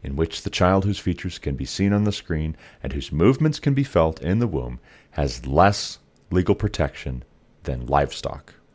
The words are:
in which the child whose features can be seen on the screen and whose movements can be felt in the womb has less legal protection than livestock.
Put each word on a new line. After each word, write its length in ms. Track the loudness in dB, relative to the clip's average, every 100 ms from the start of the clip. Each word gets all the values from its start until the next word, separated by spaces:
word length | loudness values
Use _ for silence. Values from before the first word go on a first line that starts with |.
in 140 | -6 -2
which 260 | -2 -2
the 80 | -8
child 340 | 2 4 4
whose 140 | 2 -2
features 400 | -2 -4 -6 -6
can 160 | -6
be 120 | -6 -6
seen 260 | 0 2
on 120 | 2
the 80 | 0
screen 440 | -2 -4 -4 -4 -6 -16 -10
and 120 | -8
whose 180 | -6 -4
movements 460 | 4 4 6 0 0
can 160 | 0
be 100 | 0
felt 380 | 2 2 2 0
in 160 | -2 0
the 80 | 0
womb 340 | -2 -6 -10 _ -20 _
has 360 | -4 -2 -4 0
less 520 | 4 4 4 -6 -12 _ _ _
legal 240 | 0 2
protection 720 | 2 0 -2 -4 -4 -10 -10 -12 _ _ _
than 220 | -6 -6 0
livestock. 680 | 0 0 -4 -10 -10 -16 -20 _